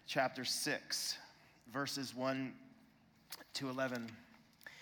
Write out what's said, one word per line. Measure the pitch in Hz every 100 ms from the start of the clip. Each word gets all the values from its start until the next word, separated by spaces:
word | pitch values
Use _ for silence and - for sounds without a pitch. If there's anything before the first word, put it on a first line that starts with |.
| -
chapter | 143 127 131 123
six, | - 151 127 - - - - - - - - -
verses | 120 139 143 123 120
one | 131 135 - - - - - - - - - - - -
to | 135
eleven. | 127 131 123 113 107 - - - - - -